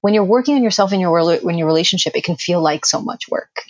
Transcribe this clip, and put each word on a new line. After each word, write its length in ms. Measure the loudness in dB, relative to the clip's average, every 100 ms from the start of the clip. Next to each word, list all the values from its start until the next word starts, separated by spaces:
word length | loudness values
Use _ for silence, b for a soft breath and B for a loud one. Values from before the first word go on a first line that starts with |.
When 120 | 2
you're 100 | 2 2
working 300 | 2 2 2
on 80 |
yourself 280 | 2 2 2
in 80 | 2
your 160 | 2 2
rela-, 300 | 2 0 0
in 80 | -2
your 100 | 2
relationship, 480 | 2 0 -2 -2 -4
it 60 | -4
can 100 | -6
feel 240 | -2 0
like 240 | 0 0 -2
so 140 | -4
much 280 | -6 -10 -8
work. 320 | -8 -6 -14